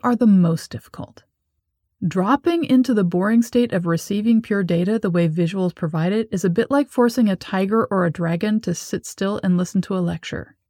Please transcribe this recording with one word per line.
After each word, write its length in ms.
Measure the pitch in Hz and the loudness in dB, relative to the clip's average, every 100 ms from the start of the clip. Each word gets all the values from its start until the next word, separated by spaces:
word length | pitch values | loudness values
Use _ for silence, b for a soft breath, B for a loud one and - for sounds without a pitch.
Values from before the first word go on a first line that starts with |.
are 120 | 247 240 | 0 2
the 120 | 233 | 6
most 420 | 190 170 165 - | 6 4 0 -6
difficult. 540 | - - - - - _ _ _ _ _ _ _ _ 180 | -14 -14 -16 -16 -18 _ _ _ _ _ _ _ _ -4
Dropping 560 | 185 190 285 339 339 | 0 0 0 2 0
into 300 | 311 254 254 | 2 2 2
the 100 | 214 | 2
boring 380 | 175 180 202 233 | 0 0 2 2
state 320 | 233 240 240 | 2 2 0
of 140 | 190 170 | 0 -2
receiving 560 | 165 - 202 220 226 | -2 -2 -2 2 2
pure 200 | 226 202 | 2 -2
data 360 | 175 170 180 220 | 0 0 0 0
the 100 | 202 | 0
way 180 | 175 170 | 0 0
visuals 460 | 160 170 190 180 | 0 -2 0 -2
provide 400 | - 165 165 170 | -2 -4 -2 0
it 160 | 214 220 | -2 -2
is 140 | 190 185 | -2 0
a 60 | |
bit 180 | 175 226 | 0 0
like 180 | 277 285 | 0 0
forcing 400 | - 240 247 214 | 2 2 2 0
a 80 | 185 | 0
tiger 500 | - 190 196 226 - | -4 -2 0 0 0
or 200 | 190 175 | 0 0
a 60 | |
dragon 500 | 156 170 170 208 220 | -2 -2 -2 -2 -2
to 140 | 185 160 | -2 -6
sit 320 | - 185 - | -6 -8 -8
still 320 | - 196 208 | -6 -4 -2
and 140 | 190 180 | 0 0
listen 240 | 180 196 | 0 -2
to 160 | - 190 | -2 -2
a 20 | |
lecture. 560 | 175 165 - - - _ | -2 -4 -8 -12 -12 _